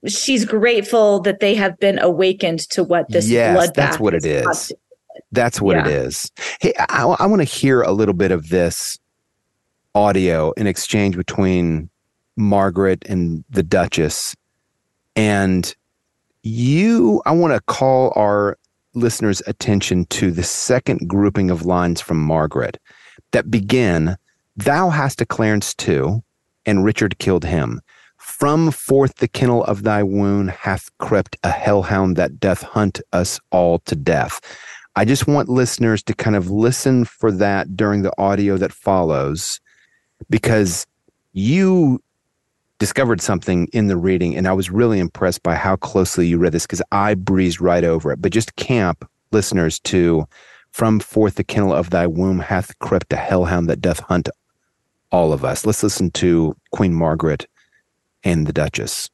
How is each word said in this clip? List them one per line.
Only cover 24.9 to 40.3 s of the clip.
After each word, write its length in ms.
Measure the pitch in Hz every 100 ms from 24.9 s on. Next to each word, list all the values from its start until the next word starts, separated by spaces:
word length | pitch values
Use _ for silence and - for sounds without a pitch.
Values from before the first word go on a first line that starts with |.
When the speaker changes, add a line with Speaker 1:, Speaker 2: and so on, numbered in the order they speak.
Speaker 2:
hast 300 | 151 139 -
a 40 | 131
Clarence 460 | - 110 104 -
too, 480 | - - 78 67 107 - _ _ _ -
and 180 | 101
Richard 340 | 98 107 107 -
killed 260 | - 92
him. 360 | 80 80 64 58 - _ _ _
From 520 | - - 143 156 165
forth 440 | 143 - 135 135 -
the 120 | 113
kennel 360 | - 127 120
of 180 | 95 101
thy 200 | 104 104
wound 480 | 101 101 101 101 95
hath 400 | 87 - 95 - _
crept 380 | - 104 - -
a 80 | 92
hellhound 680 | - - 101 90 101 95 87
that 220 | 82 65
doth 240 | 101 92
hunt 380 | - - 104 - -
us 260 | 90 90 - _
all 280 | 92 87 85
to 140 | - 82
death." 440 | 69 78 65 - - - - - -
I 120 | - 104
just 200 | 135 -
want 220 | 143 -
listeners 540 | 127 123 - 117 107
to 120 | -
kind 220 | 110 - 104
of 140 | 90
listen 560 | 101 113 127 - 127 117
for 260 | - 113
that 420 | 95 101 98 85
during 280 | 95 107 104
the 100 | 95 -
audio 400 | 98 98 101 98
that 140 | 95
follows, 840 | - - 95 85 71 69 78 - - _ _ _ _ _ _
because 580 | -